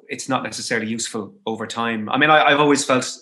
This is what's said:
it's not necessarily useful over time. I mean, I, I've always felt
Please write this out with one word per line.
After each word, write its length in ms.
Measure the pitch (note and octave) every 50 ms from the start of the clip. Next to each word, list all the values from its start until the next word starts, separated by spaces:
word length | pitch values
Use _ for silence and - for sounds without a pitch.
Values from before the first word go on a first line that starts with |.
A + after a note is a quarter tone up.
| - -
it's 180 | - - - -
not 160 | C3 A#2+ -
necessarily 440 | A2+ A2 - - - B2 A2+ G#2+ A2
useful 460 | A#2 A2+ - - - A2+ G2+ F#2+ - _ -
over 220 | A2+ A2 G#2+ A2 G#2
time. 420 | - A#2 A#2 A#2 A2+ G#2+ G#2+ A2
I 80 | A#2+ C3
mean, 120 | D3 D3+
I, 120 | D#3 D3+ C3+
I've 160 | D3 C#3+ C#3+
always 240 | D3+ D3 C#3+ C3 -
felt 220 | - C3+ B2 B2+ - - -